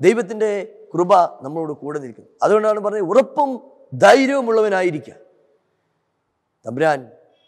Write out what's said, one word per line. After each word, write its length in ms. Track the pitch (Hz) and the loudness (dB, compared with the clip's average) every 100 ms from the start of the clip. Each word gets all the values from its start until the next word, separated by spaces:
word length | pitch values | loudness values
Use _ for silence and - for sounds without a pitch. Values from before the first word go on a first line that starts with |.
ദൈവത്തിൻ്റെ 800 | 160 233 185 214 214 202 170 - - | 2 2 -2 -4 -4 -4 -8 -16 -8
കൃപ 220 | 165 180 190 | -4 4 4
നമ്മളോട് 580 | 170 - 131 160 156 | 4 -2 -10 -8 -8
കൂടെ 260 | 139 139 151 | -10 -10 -10
നിൽക്കുന്നത്. 340 | 127 110 - _ | -12 -18 -20 _
അതുകൊണ്ടാണ് 360 | 151 214 214 214 | 0 2 0 -2
പറഞ്ഞത്, 220 | 202 208 | -4 -4
"ഉറപ്പും 720 | 175 220 220 - 285 247 - _ _ 131 | 0 0 0 -2 -2 -4 -14 _ _ 2
ധൈര്യവുമുള്ളവനായിരിക്കുക." 1300 | 196 254 262 277 233 220 214 190 185 156 - - _ _ _ _ _ _ _ _ _ _ _ _ _ _ - | 4 6 4 0 0 0 0 0 -2 -4 -12 -20 _ _ _ _ _ _ _ _ _ _ _ _ _ _ -12
തമ്പുരാൻ 440 | 123 156 139 117 - _ _ | -4 -2 -2 -8 -20 _ _